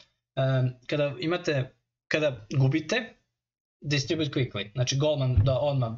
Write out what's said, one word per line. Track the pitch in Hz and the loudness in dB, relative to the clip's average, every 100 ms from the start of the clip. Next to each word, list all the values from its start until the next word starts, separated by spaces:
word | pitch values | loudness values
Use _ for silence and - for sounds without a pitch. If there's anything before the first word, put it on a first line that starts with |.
| _ _ _ - | _ _ _ -2
e, | 135 131 127 - - | 0 2 0 -2 -4
kada | 147 143 120 | -2 0 -2
imate, | 160 175 170 139 131 - _ _ _ | -2 -2 0 -2 -2 -10 _ _ _
kada | 160 151 127 - | 0 0 -2 -4
gubite, | 139 135 156 156 226 226 - _ _ _ _ _ _ | 2 4 2 0 -4 -4 -14 _ _ _ _ _ _
distribute | 143 143 - 160 156 | -2 -2 0 -2 0
quickly, | 151 123 101 98 | 0 -2 -4 -6
znači | 131 123 135 | -4 -2 0
golman | 151 143 131 123 | 0 2 2 4
da | 135 127 | 4 2
odmah | 143 135 113 | 0 0 -2